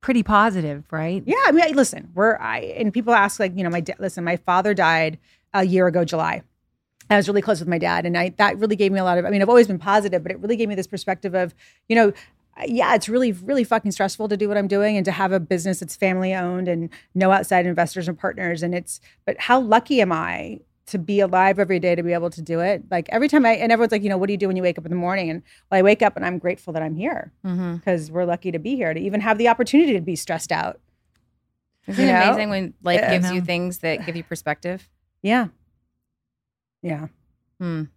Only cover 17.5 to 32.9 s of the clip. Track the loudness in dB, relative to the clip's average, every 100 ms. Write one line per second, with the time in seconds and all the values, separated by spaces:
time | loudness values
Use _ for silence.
17.5 | 2 2 0 -2 -2 -6 -4 -6 -4 -6
18.5 | -4 -4 -4 -6 -16 _ _ -8 -6 2
19.5 | 2 4 2 4 2 2 0 -2 -6 -10
20.5 | -14 _ _ -10 -8 -2 0 2 4 4
21.5 | 4 0 2 0 0 0 -2 -4 -8 -6
22.5 | -2 0 -2 -2 -6 -2 0 2 4 4
23.5 | 2 2 2 2 0 0 -2 -2 -2 -2
24.5 | 0 -2 -2 -6 -4 -2 -2 -4 -8 _
25.5 | _ _ 4 6 6 2 0 -6 -4 -6
26.5 | -6 -8 -6 -6 -6 -6 -6 -10 _ -6
27.5 | -4 -4 -6 -4 -4 -4 -4 -2 -4 -4
28.5 | -6 -6 -4 -4 -4 -4 -2 0 2 2
29.5 | 2 4 4 4 2 -2 -6 -6 -8 -4
30.5 | -4 -4 -8 _ _ _ _ _ _ _
31.5 | _ _ _ -10 0 4 4 4 2 -2
32.5 | -4 -6 -6 -2